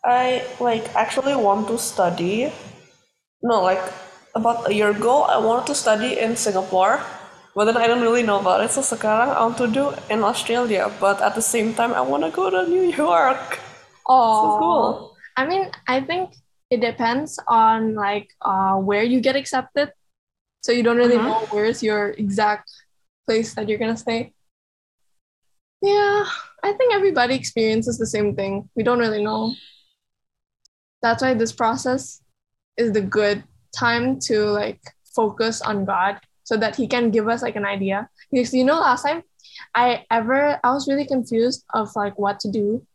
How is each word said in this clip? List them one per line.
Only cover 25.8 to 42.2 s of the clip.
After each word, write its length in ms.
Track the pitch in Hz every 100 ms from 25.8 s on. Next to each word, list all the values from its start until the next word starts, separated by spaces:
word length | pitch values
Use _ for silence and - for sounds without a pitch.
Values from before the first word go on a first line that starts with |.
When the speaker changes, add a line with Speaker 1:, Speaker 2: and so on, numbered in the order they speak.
Speaker 2:
Yeah, 420 | 392 403 415 415 403 - - _
I 100 | 392
think 220 | 403 508
everybody 400 | 415 392 311 247
experiences 640 | 262 240 - 220 220 226 233
the 80 | 220
same 280 | 214 208
thing. 360 | 196 196 196 208
We 80 | -
don't 160 | 220 240
really 200 | 233 214
know. 320 | 208 220 226 262 - - _ _ _ _ _ _ _ _ _ _ _ _
That's 200 | 240 233
why 120 | 262
this 160 | 247 220
process 680 | - 226 254 254 262 262 - _ _ _ _ _ -
is 160 | 233
the 80 | 208
good 400 | 190 196 208 208 - _ _
time 460 | - 240 233 247 262 -
to, 160 | 220 208
like, 340 | 208 208 196 - _ _ -
focus 440 | 220 202 226 226
on 240 | - 208
God 360 | 196 190 190 202 _ _
so 120 | - 220
that 200 | 220 220
he 100 | 233
can 240 | 247 233
give 160 | 220 214
us, 140 | 233
like, 140 | 240 214
an 80 | 202
idea. 420 | 202 190 190 240 _ _
Because, 240 | 269 240
you 80 | 254
know, 140 | 254 320
last 240 | 339 240
time 200 | 285 330 - _ - - -
I 320 | 233 247 233 -
ever, 500 | 233 220 269 294 285
I 80 | 247
was 160 | 277 277
really 200 | 277 277
confused 580 | 262 226 226 233 254 _
of, 160 | 226 220 -
like, 200 | 202
what 200 | 202